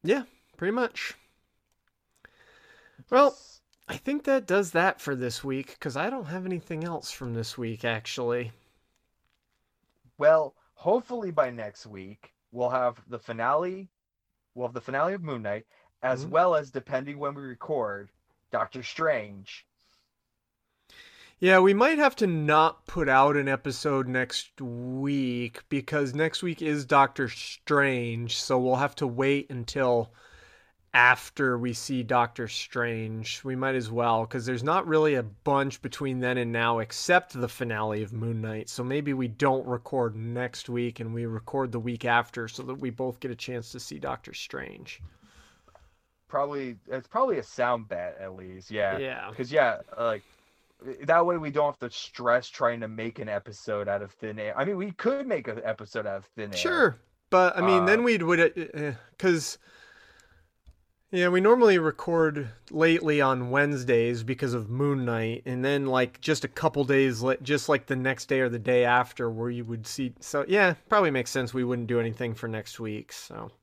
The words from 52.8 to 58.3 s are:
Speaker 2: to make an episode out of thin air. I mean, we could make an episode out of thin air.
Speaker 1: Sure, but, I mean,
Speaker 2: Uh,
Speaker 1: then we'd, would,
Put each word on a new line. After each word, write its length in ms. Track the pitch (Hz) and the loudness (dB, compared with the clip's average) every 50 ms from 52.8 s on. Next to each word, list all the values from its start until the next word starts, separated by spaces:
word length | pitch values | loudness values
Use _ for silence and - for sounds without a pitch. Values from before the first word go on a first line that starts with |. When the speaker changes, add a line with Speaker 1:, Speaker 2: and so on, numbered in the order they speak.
Speaker 2:
to 60 | 117 | -6
make 300 | 107 110 110 110 117 113 | -8 -8 -6 -8 -8 -8
an 120 | - 110 107 | -8 -8 -6
episode 580 | 104 101 - - 104 - - - 107 104 101 | -6 -6 -6 -8 -18 -14 -8 -6 -4 -4 -2
out 140 | 101 98 98 101 | -2 -2 -4 -4
of 80 | 95 | -8
thin 260 | - _ - 110 107 | -14 _ -10 -10 -8
air. 180 | 107 107 107 - | -6 -6 -6 -2
I 80 | - 139 | -2 -2
mean, 100 | 185 208 | -2 -2
we 140 | 180 190 208 | -4 -6 -8
could 340 | 175 - - 233 269 277 277 | -8 -2 -2 -2 0 0 -2
make 220 | 262 214 156 120 | -4 -4 -4 -4
an 120 | 120 107 117 - | -6 -10 -6 -6
episode 420 | 113 110 - 110 104 - 113 104 | -6 -6 -6 -10 -10 -8 -6 -6
out 120 | 104 98 | -6 -6
of 80 | 98 95 _ _ | -8 -10 _ _
thin 160 | - 107 104 | -12 -10 -8
air. 60 | 101 | -6
Speaker 1:
Sure, 420 | - - 339 359 339 262 185 123 - _ _ _ _ _ _ | -4 -2 -2 2 4 2 2 2 -2 _ _ _ _ _ _
but, 240 | - 185 185 180 - | 4 6 6 6 4
I 40 | 175 | 2
mean, 220 | 175 190 190 185 180 | 4 4 4 6 6
Speaker 2:
Uh, 20 | |
Speaker 1:
then 180 | 185 208 226 240 | 6 4 4 4
we'd, 180 | 240 226 196 170 | 2 2 2 2
would, 160 | 160 | 2